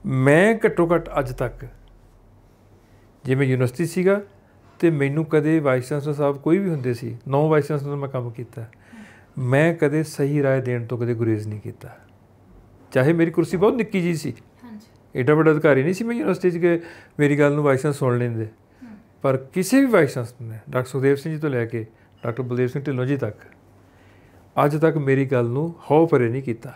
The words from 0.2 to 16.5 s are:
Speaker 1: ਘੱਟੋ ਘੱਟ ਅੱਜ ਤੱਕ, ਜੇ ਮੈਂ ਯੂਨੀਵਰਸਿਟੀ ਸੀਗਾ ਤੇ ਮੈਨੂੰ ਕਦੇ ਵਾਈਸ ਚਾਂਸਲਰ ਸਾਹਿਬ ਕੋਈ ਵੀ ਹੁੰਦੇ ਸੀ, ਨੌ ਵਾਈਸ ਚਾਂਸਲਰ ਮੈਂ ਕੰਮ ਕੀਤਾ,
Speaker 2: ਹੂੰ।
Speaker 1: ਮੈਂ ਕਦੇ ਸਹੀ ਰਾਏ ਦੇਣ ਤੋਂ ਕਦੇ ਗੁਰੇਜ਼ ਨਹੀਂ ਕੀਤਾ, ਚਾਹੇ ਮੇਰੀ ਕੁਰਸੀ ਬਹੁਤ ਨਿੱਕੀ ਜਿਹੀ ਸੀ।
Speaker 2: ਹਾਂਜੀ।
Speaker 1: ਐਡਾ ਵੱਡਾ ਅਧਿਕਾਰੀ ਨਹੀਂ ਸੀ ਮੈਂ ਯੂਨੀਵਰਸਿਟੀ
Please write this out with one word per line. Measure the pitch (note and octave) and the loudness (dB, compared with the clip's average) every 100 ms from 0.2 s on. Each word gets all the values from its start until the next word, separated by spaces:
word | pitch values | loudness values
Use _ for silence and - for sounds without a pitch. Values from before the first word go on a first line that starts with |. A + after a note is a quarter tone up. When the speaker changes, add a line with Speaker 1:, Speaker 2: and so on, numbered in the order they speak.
| C3 D3+ G#3 A3 G#3+ | 4 6 4 2 0
Speaker 1:
ਘੱਟੋ | - E3 E3+ | 0 0 0
ਘੱਟ | E3 D#3 | 0 -4
ਅੱਜ | B2 | -4
ਤੱਕ, | B2+ A#2+ - B2 - - _ _ _ _ _ _ _ _ _ _ _ _ _ | -6 -6 -8 -18 -20 -20 _ _ _ _ _ _ _ _ _ _ _ _ _
ਜੇ | C3 C3 | -4 0
ਮੈਂ | C3+ | 2
ਯੂਨੀਵਰਸਿਟੀ | B2+ B2+ - E3 | 2 0 -2 -4
ਸੀਗਾ | F#3 F3+ G3+ G3+ - _ _ _ _ | 0 2 2 -2 -20 _ _ _ _
ਤੇ | E3+ | 0
ਮੈਨੂੰ | D3+ C#3 D3 D#3 | 2 0 0 0
ਕਦੇ | D#3 D3 D#3+ | 2 2 2
ਵਾਈਸ | C#3+ B2+ B2 | 2 0 0
ਚਾਂਸਲਰ | D3 C#3+ | -4 -4
ਸਾਹਿਬ | C#3+ C#3+ C#3 | 0 0 0
ਕੋਈ | D#3 F#3 | 0 2
ਵੀ | G3 | 0
ਹੁੰਦੇ | D#3 B2 | -2 -4
ਸੀ, | A#2+ A#2 A#2 - | -4 -8 -10 -2
ਨੌ | C3+ D#3 | 0 4
ਵਾਈਸ | D#3 C#3+ | 2 2
ਚਾਂਸਲਰ | D3+ C#3 C#3+ | -4 -4 -6
ਮੈਂ | C#3 | -6
ਕੰਮ | C3+ A#2+ | -6 -8
ਕੀਤਾ, | A2+ A#2+ - | -10 -14 -14
Speaker 2:
ਹੂੰ। | A2+ _ - A3+ G#3+ - _ - | -16 _ -20 -20 -20 -20 _ -6
Speaker 1:
ਮੈਂ | B2+ C3+ D#3+ | 0 2 2
ਕਦੇ | E3+ D3 D3+ | 2 0 0
ਸਹੀ | D3+ - C#3 D3 | -4 -2 -2 0
ਰਾਏ | C#3 C3+ | 2 0
ਦੇਣ | B2 B2 A#2 | 0 -4 -4
ਤੋਂ | A#2+ | -4
ਕਦੇ | A#2+ | -4
ਗੁਰੇਜ਼ | A#2 A2+ G#2+ G#2+ | -2 0 -2 -4
ਨਹੀਂ | G#2+ | -10
ਕੀਤਾ, | - - - - - _ _ _ - - - - - | -12 -16 -20 -20 -20 _ _ _ -20 -20 -20 -20 -4
ਚਾਹੇ | C3 C3+ | 2 2
ਮੇਰੀ | E3+ E3+ | 4 2
ਕੁਰਸੀ | F3 D#3+ F#3 | 0 -2 2
ਬਹੁਤ | G#3 | 2
ਨਿੱਕੀ | C4+ A3 F#3+ | 2 -2 -2
ਜਿਹੀ | E3+ E3 | -2 -4
ਸੀ। | - - - _ | -6 -12 -20 _
Speaker 2:
ਹਾਂਜੀ। | A#3+ G#3+ - _ _ C#3 | -20 -20 -20 _ _ -4
Speaker 1:
ਐਡਾ | B2+ | 2
ਵੱਡਾ | D3+ D#3+ | 4 4
ਅਧਿਕਾਰੀ | D3+ D3+ C3+ | 4 4 4
ਨਹੀਂ | D3 | 2
ਸੀ | F#3+ | -2
ਮੈਂ | A#3 A#3+ | -4 -4
ਯੂਨੀਵਰਸਿਟੀ | - F3+ F#3 | -2 0 0